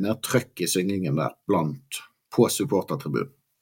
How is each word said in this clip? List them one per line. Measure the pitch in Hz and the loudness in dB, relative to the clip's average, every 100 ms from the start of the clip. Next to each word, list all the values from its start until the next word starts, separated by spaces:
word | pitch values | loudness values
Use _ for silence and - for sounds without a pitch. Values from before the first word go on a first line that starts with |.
mer | 101 117 | -2 -4
trøkk | - 123 - - | 0 0 0 -6
i | 87 | -2
syngingen | 92 92 98 87 76 | 0 0 0 0 0
der | 69 - - | -2 -6 0
blant, | 90 78 69 - - - _ _ - | 0 0 -4 -12 -16 -16 _ _ 4
på | 113 | 4
supportertribunen. | - 98 95 - 76 - 67 - _ _ _ | 4 0 0 0 -4 -4 -4 -4 _ _ _